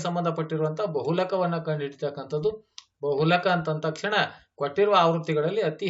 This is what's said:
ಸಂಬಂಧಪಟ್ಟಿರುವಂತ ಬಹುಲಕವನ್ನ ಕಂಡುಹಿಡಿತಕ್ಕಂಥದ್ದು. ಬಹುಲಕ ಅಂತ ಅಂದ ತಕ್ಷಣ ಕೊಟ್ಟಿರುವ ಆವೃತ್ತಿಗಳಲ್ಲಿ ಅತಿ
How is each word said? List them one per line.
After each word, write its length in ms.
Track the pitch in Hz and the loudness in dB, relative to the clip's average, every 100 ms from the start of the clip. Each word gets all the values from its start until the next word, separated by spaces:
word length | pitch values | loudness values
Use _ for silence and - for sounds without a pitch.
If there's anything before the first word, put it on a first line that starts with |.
ಸಂಬಂಧಪಟ್ಟಿರುವಂತ 760 | 175 170 170 160 160 156 156 156 208 143 | -2 -2 -2 -2 -2 -2 -2 -2 -2 -2
ಬಹುಲಕವನ್ನ 640 | 135 175 180 190 175 170 160 | 0 0 0 0 0 -2 -2
ಕಂಡುಹಿಡಿತಕ್ಕಂಥದ್ದು. 840 | 151 143 - 147 139 135 151 196 214 _ - - _ | -4 -4 -4 -6 -6 -6 -2 -2 -2 _ -20 -20 _
ಬಹುಲಕ 440 | 143 139 160 175 185 175 | -2 2 4 4 2 0
ಅಂತ 120 | 160 | 0
ಅಂದ 100 | 156 160 | -2 -4
ತಕ್ಷಣ 260 | 156 202 208 - - _ - | -4 -2 0 -2 -6 _ -6
ಕೊಟ್ಟಿರುವ 360 | 139 165 208 196 | -4 2 4 6
ಆವೃತ್ತಿಗಳಲ್ಲಿ 580 | 165 165 160 151 156 208 175 | 6 4 0 0 0 0 -2
ಅತಿ 200 | - 190 | -2 0